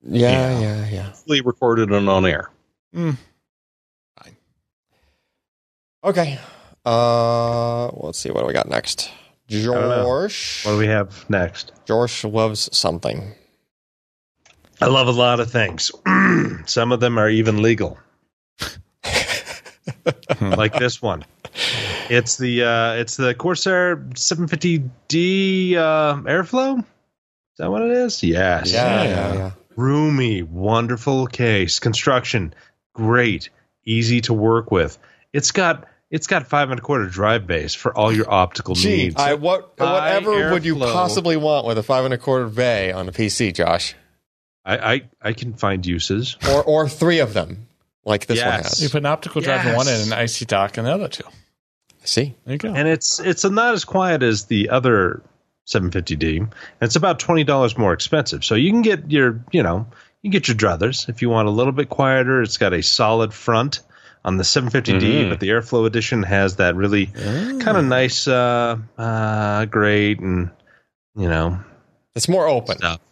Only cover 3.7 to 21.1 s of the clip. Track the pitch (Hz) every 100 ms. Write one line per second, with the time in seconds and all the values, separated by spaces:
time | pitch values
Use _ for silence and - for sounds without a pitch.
3.7 | _ _ _ _ _ - _ _ _ _
4.7 | _ _ _ _ _ _ _ _ _ _
5.7 | _ _ _ 180 180 165 135 - - -
6.7 | _ - 117 120 117 117 117 117 117 117
7.7 | 120 120 - 76 - - - 60 - -
8.7 | 60 - - - - - _ _ 107 110
9.7 | 123 117 120 123 131 196 - - - 104
10.7 | 107 107 107 98 - - 101 87 - -
11.7 | _ - 110 120 - 107 107 110 104 -
12.7 | - 98 85 - 57 98 107 _ _ _
13.7 | _ _ _ _ _ _ _ _ _ _
14.7 | _ 123 131 127 120 123 120 117 120 104
15.7 | 92 - - - - - 117 - 82 80
16.7 | - 117 120 120 117 107 110 113 107 110
17.7 | 110 95 - _ _ _ _ _ _ -
18.7 | - - _ - - - - - - -
19.7 | - - - - - - 120 98 95 107
20.7 | - 123 - 117